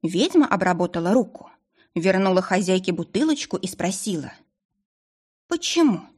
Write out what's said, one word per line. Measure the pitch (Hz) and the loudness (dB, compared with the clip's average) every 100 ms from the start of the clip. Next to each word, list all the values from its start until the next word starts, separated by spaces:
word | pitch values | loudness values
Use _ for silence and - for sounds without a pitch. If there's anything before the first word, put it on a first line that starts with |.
Ведьма | - 190 320 359 269 | -2 0 4 4 4
обработала | 185 185 175 175 170 170 | 0 0 0 -2 -2 2
руку, | 240 226 - - _ _ _ _ | 2 0 -8 -20 _ _ _ _
вернула | - 170 190 196 185 | -2 0 2 2 2
хозяйке | 185 185 185 185 185 | 0 -2 0 0 0
бутылочку | 175 170 202 311 285 - - | -4 -4 -2 0 0 -4 -6
и | 185 | -8
спросила: | - 175 190 - 170 131 - _ _ _ _ _ _ _ _ _ _ _ | -6 -6 -4 -6 -6 -8 -16 _ _ _ _ _ _ _ _ _ _ _
"Почему? | 339 - 330 311 175 - | -6 -2 4 4 2 -6